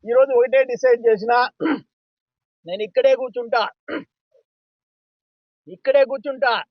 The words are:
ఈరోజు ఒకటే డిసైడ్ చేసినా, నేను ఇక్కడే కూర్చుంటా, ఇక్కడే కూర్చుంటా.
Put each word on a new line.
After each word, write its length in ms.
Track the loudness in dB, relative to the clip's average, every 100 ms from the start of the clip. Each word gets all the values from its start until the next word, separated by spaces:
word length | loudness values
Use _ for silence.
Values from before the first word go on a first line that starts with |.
| 2
ఈరోజు 280 | 2 4 2
ఒకటే 260 | 2 2
డిసైడ్ 440 | 0 0 0 2 2
చేసినా, 420 | 0 0 0 0 _ -4 -4 _ _ _ _ _ _ _ _ -14
నేను 160 | -10
ఇక్కడే 320 | -4 0 2
కూర్చుంటా, 540 | 0 -2 -8 -4 -4 -4 _ -14 -14 -14 _ _ _ _ _ _ _ _ _ _ _ _ _ _ _ -20
ఇక్కడే 360 | -8 0 2
కూర్చుంటా. 600 | 2 -2 -8 -4 -2 -2 -6